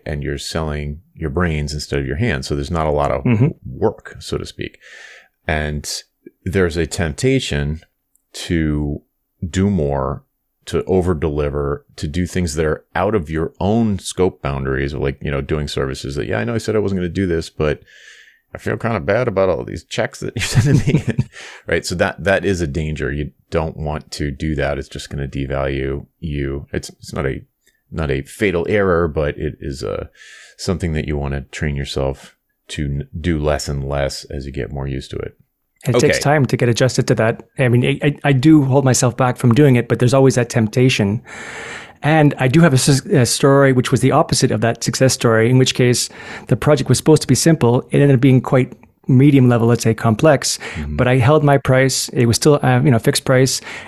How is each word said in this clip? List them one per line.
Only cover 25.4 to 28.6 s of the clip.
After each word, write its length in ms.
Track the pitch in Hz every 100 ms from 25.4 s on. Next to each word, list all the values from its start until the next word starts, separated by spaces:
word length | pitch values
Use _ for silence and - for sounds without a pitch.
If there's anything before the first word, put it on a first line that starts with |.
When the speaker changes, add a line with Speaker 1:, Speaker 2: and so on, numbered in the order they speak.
| 67 67 69 67 67 69 - _
Speaker 1:
you. 480 | 82 71 69 69 -
It's, 160 | 73 -
it's 240 | - -
not 140 | - 69
a, 180 | 65 - _ _ _ _
not 200 | 87 76
a 120 | 67
fatal 440 | 67 - 104 85